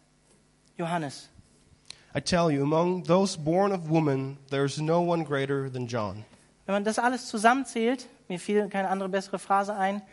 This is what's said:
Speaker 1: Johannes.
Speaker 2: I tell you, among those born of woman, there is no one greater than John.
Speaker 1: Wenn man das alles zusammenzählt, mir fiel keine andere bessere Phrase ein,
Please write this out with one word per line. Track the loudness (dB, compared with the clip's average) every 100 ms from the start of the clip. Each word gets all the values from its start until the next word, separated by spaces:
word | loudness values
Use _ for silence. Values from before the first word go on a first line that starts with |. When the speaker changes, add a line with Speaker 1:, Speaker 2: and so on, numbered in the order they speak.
| _ _ _ _ _ _ _ -6
Speaker 1:
Johannes. | -4 -2 -4 -8 -18 -20 -20 _ _ _ -20 -20 _
Speaker 2:
I | -6
tell | 0 2 4
you, | 2
among | 2 2 2 0 2
those | 4 2 0
born | 0 2 2
of | 0 0
woman, | 2 2 0 -4 -10 -6
there | -2 0
is | 0
no | 0 2
one | 2 0
greater | 0 -2 0 -2 -4
than | -6 -4
John. | -4 -4 -6 -14 -20 _ _ -4
Speaker 1:
Wenn | -2
man |
das | 0 0
alles | 0 0 -4
zusammenzählt, | 2 4 4 0 -2 0 -2 -6 -18 -10
mir | -8
fiel | 0 0 0
keine | -2 -2
andere | -2 -2
bessere | -4 -4 -6
Phrase | 0 2 2 -2
ein, | -2 -2 -10